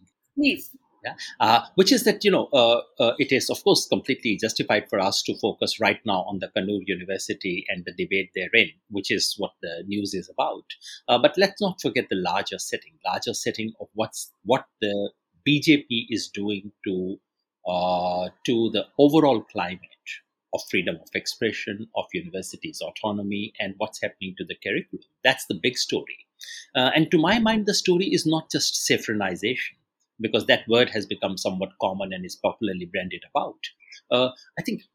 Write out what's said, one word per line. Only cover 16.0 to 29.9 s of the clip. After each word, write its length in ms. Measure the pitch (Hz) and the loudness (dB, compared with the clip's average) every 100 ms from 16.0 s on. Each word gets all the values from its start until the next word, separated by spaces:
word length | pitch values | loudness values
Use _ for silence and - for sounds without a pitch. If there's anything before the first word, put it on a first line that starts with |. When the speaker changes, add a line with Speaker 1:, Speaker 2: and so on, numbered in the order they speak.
| 120 | -2
Speaker 2:
is 200 | 104 - | -4 -4
doing 420 | 101 101 101 101 - 104 | -6 -4 -4 -8 -10 -4
to, 320 | 92 90 98 _ _ _ _ 90 | -4 -4 -8 _ _ _ _ -4
uh, 600 | 90 90 90 90 90 90 - - | 0 0 0 0 -2 -4 -4 0
to 240 | 117 113 | 2 2
the 140 | 104 - - | 0 -2 6
overall 440 | 143 160 143 113 | 6 8 6 2
climate 400 | - 101 90 92 - - - - _ _ _ | -2 -6 -6 -8 -16 -20 -16 -16 _ _ _
of 80 | 95 - | -8 -2
freedom 240 | 101 87 82 | -2 -2 -4
of 140 | - 95 | -8 -8
expression, 760 | - - 113 104 - 101 113 104 | -8 -4 -4 -2 -6 -8 -8 -8
of 80 | - | -6
universities' 680 | 90 85 92 92 - 80 - | -8 -8 -10 -10 -12 -12 -10
autonomy, 720 | 82 - 107 104 101 101 107 - | -10 -6 -4 -4 -4 -6 -6 -8
and 140 | 98 95 | -10 -6
what's 240 | 107 - | -8 -6
happening 340 | 104 - 95 92 | -8 -8 -12 -10
to 80 | - | -12
the 100 | - | -8
curriculum. 400 | 101 135 - - - _ | -6 -4 -6 -14 -16 _
That's 220 | 127 131 - | 0 0 -2
the 120 | 87 | -2
big 160 | 123 - | -2 -2
story. 500 | - 98 - - _ _ - - - 135 | -2 -4 -4 -14 _ _ -18 -18 -6 0
Uh, 160 | 127 151 | 2 4
and 160 | 156 | 4
to 60 | 170 | 2
my 220 | 165 233 | 4 2
mind, 260 | 220 220 202 | 2 2 0
the 80 | |
story 320 | - - 175 196 | 0 2 2 2
is 200 | 165 156 | 0 2
not 260 | 156 - | 0 0
just 360 | 143 - - - | -2 -2 -2 0
saffronization, 880 | 120 - 107 95 87 107 127 - - _ | 0 0 -2 -2 -2 -4 -4 -8 -12 _